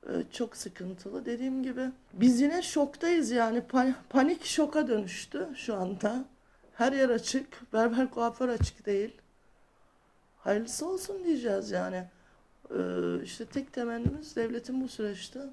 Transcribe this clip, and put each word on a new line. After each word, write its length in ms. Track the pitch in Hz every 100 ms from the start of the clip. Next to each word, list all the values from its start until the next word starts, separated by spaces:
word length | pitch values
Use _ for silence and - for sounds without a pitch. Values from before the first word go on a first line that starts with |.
| -
e, 40 | - -
çok 260 | - 233 -
sıkıntılı. 680 | - 180 180 185 196 254 233
Dediğim 380 | 233 262 262
gibi 280 | 262 254 262 254 _
biz 280 | 185 240 240
yine 200 | 285 339
şoktayız 680 | 359 - 285 - 339 349 240
yani. 280 | 240 226 233
Pa-, 340 | 240 262 262 262 -
panik 360 | 269 277 339 -
şoka 420 | - 302 311 254
dönüştü 640 | 220 190 - - 285 330 262
şu 200 | - 208
anda. 500 | 185 190 208 240 269 _ _ _ -
Her 200 | - 240
yer 160 | 269 262
açık. 640 | 233 - 269 269 - -
Berber, 380 | 220 233 233 262
kuaför 380 | - 233 233 254
açık 360 | 233 - - -
değil. 360 | 202 220 - _ _ _ _ _ _ _ _ _ _ _ _
Hayırlısı 500 | - 208 226 - 311
olsun 360 | 370 - 392
diyeceğiz 480 | 359 294 240 196 208
yani. 360 | 185 185 185 180 _ _ _ _ _ -
Ee, 520 | 92 90 90 87 87
işte 220 | - - 226
tek 280 | 277 269
temennimiz 600 | - 240 233 240 285 302 -
devletin 460 | 226 240 233 262
bu 60 | 262
süreçte 520 | - 214 190 - 247 277